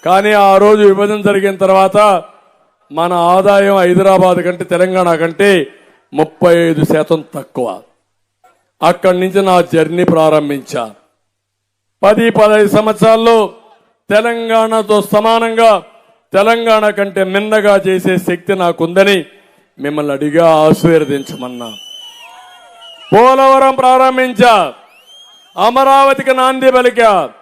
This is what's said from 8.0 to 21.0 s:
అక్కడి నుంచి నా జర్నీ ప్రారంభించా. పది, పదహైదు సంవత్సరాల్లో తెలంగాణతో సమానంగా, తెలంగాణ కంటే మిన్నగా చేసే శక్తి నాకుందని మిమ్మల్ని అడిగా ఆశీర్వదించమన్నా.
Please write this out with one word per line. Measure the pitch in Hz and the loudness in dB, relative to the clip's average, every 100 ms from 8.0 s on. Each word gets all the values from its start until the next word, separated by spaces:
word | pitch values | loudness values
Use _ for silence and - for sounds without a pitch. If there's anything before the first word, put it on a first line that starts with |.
| _ _ _ _ _ _ _ _ | _ _ _ _ _ _ _ _
అక్కడి | 156 175 190 180 | -2 0 -2 0
నుంచి | 185 190 190 | -2 -2 0
నా | 180 170 | 0 0
జర్నీ | 165 160 170 175 | -2 -2 -2 -2
ప్రారంభించా. | 165 156 156 147 139 120 135 113 104 _ _ _ _ _ _ _ _ _ _ | 0 2 0 -2 -10 -10 -10 -10 -14 _ _ _ _ _ _ _ _ _ _
పది, | 196 214 233 226 | 0 2 0 2
పదహైదు | 208 214 208 202 | 2 2 2 0
సంవత్సరాల్లో | 214 214 220 226 226 226 196 - _ _ _ _ _ | -2 0 2 2 2 2 0 -8 _ _ _ _ _
తెలంగాణతో | 208 233 233 233 226 220 220 202 214 202 | -2 -2 -6 -2 -2 0 -2 0 -2 0
సమానంగా, | 208 220 226 226 226 226 196 - _ _ _ _ | -2 0 0 -2 0 2 2 -4 _ _ _ _
తెలంగాణ | 190 208 233 233 220 214 208 | -2 0 0 0 0 0 -4
కంటే | 202 190 190 | -6 -4 -4
మిన్నగా | 196 214 214 208 196 190 | -4 -2 -2 2 0 0
చేసే | 190 185 185 180 | -4 -2 -4 -4
శక్తి | 175 - 190 | -8 -6 -4
నాకుందని | 175 170 165 180 196 190 147 _ _ _ _ _ | -2 -4 -4 0 0 0 -4 _ _ _ _ _
మిమ్మల్ని | 143 151 147 139 | -8 -6 -6 -6
అడిగా | 147 156 165 160 156 | -2 0 2 2 2
ఆశీర్వదించమన్నా. | 151 170 165 | 0 2 0